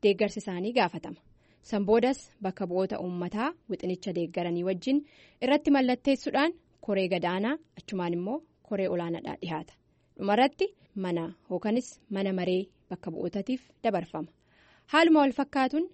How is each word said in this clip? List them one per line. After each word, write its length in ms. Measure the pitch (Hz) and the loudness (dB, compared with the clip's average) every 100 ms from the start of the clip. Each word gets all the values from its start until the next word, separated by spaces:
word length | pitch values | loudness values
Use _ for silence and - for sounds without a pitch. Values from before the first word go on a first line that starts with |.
deeggarsi 360 | 208 190 202 208 | 2 4 0 -2
isaanii 340 | 202 180 202 | -6 -4 -2
gaafatama. 460 | 247 175 170 - 170 _ _ _ _ - | 2 0 -2 -12 -14 _ _ _ _ -4
San 180 | 208 196 | -2 4
boodas 340 | 233 247 269 - - | 4 4 0 -8 -8
bakka 260 | 190 - 180 | -8 -4 -2
bu'oota 320 | 180 190 - | 0 0 -2
uummataa 540 | 180 175 175 208 269 349 - | -6 -4 -6 -4 -4 -6 -10
wixinicha 480 | 185 185 180 202 170 | -6 -4 -4 -4 -4
deeggaranii 480 | 165 175 175 175 | -4 -4 -2 -2
wajjin 420 | 180 185 254 285 285 _ - - | -2 -2 0 0 -2 _ -20 -6
irratti 300 | 247 294 294 | 2 2 4
mallatteessuudhaan 840 | 277 254 247 277 269 294 269 320 339 _ _ | 4 4 2 2 0 0 2 0 -2 _ _
koree 300 | - 196 185 | -2 0 0
gadaanaa 480 | 180 175 185 220 311 _ - | 0 0 0 -2 -4 _ -20
achumaan 380 | - 190 175 | -8 -4 -2
immoo 260 | 175 185 294 - _ | -2 -4 -6 -10 _
koree 260 | - 196 185 | -6 -2 -2
olaanaadhaa 460 | 180 170 170 - - | -2 -4 -6 -8 -8
dhiyaata. 380 | 160 156 - _ _ _ _ - | -6 -8 -8 _ _ _ _ -6
Dhumarratti 460 | 196 214 277 - 381 - _ | 0 4 4 2 -4 -4 _
mana 300 | 202 180 170 165 - - | -8 -4 -4 -4 -10 -6
yookaanis 420 | 180 214 233 - - - | -4 0 -2 -4 -16 -10
mana 260 | 196 196 | -4 -2
maree 300 | 185 175 185 190 _ - | -2 0 -2 -2 _ -16
bakka 260 | 175 180 | -12 -10
bu'ootatiif 500 | 160 175 202 196 254 _ _ | -6 -6 -4 -4 -6 _ _
dabarfama. 480 | 233 190 170 160 165 _ _ _ _ _ - | 0 0 -4 -8 -8 _ _ _ _ _ 0
Haaluma 280 | 302 330 311 | 4 6 8
wal 120 | 277 | 6
fakkaatuun 560 | 247 277 269 262 294 359 | 2 -2 0 0 0 -4